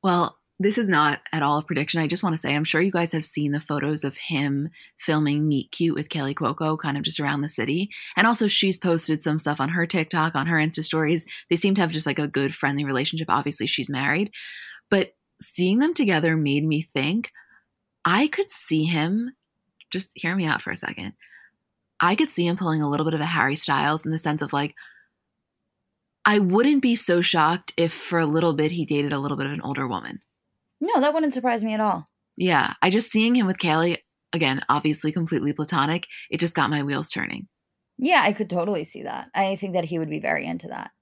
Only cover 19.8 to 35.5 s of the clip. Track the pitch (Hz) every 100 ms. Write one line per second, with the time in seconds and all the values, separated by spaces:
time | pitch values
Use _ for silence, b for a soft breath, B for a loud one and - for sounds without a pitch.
19.8 | - 185 190 - 170 190 165 131 - -
20.8 | - - 101 - B B B B _ _
21.8 | _ _ 170 208 311 - 175 175 180 156
22.8 | 147 143 156 160 156 165 131 147 - 139
23.8 | 143 156 160 160 160 151 147 143 147 -
24.8 | B B B _ _ _ _ _ _ _
25.8 | _ _ _ _ 214 208 190 196 262 285
26.8 | 254 233 - 175 175 170 156 180 - -
27.8 | 165 - - 170 160 156 170 147 156 175
28.8 | 156 147 143 143 143 147 139 147 - 139
29.8 | 131 95 57 - _ _ _ _ _ _
30.8 | 339 427 285 311 311 254 247 233 220 214
31.8 | 214 170 151 _ _ - 180 156 - -
32.8 | 185 202 - 220 226 247 196 185 170 156
33.8 | 170 175 _ _ _ 170 143 135 - 147
34.8 | 156 151 156 156 165 147 143